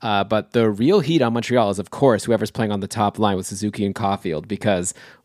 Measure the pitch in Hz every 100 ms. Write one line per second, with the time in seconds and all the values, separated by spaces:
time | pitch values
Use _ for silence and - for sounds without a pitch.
0 | 113 101 98 107 - 120 113 101 135 202
1 | 151 165 117 117 113 123 101 98 92 -
2 | 139 107 - 110 107 - 110 104 95 120
3 | 104 104 107 92 95 98 104 104 98 95
4 | 101 98 92 78 82 98 107 92 87 -
5 | - -